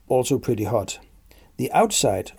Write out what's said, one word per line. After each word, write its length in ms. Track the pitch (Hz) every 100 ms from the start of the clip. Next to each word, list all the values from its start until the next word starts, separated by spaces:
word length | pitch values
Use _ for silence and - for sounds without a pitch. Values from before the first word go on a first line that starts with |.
| _
also 320 | 131 127 131
pretty 240 | - 110
hot. 340 | 101 113 92 - - _ _ - _ -
The 140 | 127
outside 580 | 165 214 - 123 95 -